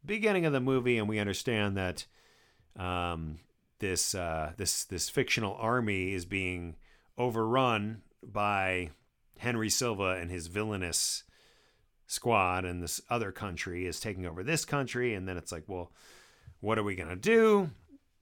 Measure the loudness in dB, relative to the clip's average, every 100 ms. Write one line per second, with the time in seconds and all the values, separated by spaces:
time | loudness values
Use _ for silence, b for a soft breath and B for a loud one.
0 | -6 0 2 4 4 2 4 4 4 4
1 | 4 2 0 0 0 2 2 0 -2 -2
2 | -10 b b b b b b -8 -4 -2
3 | 0 -2 -6 -8 -14 _ _ _ -2 0
4 | 0 -2 -2 -2 -4 -4 -2 -2 -4 -4
5 | -2 -2 0 0 -2 -2 0 2 2 0
6 | 0 -2 -2 -2 0 -2 -6 -12 b b
7 | b -2 0 2 2 4 4 2 0 -6
8 | -14 _ -8 -2 2 2 2 0 -2 -8
9 | _ _ _ -8 -2 0 0 2 0 0
10 | 0 0 -2 -6 -4 -4 -2 -2 -2 0
11 | 0 -2 -8 b b b b b b _
12 | -10 -4 2 4 4 2 -2 -4 -4 -6
13 | -4 -2 -2 -6 -8 -6 -6 -4 -4 -4
14 | -6 -6 -6 -6 -2 -2 0 -2 -2 -2
15 | -2 -2 -4 -6 -8 -10 -8 -8 -8 b
16 | b b b b b b 0 0 0 -2
17 | -6 -2 4 8 8 6 4 -4 -18 -20
18 | _ _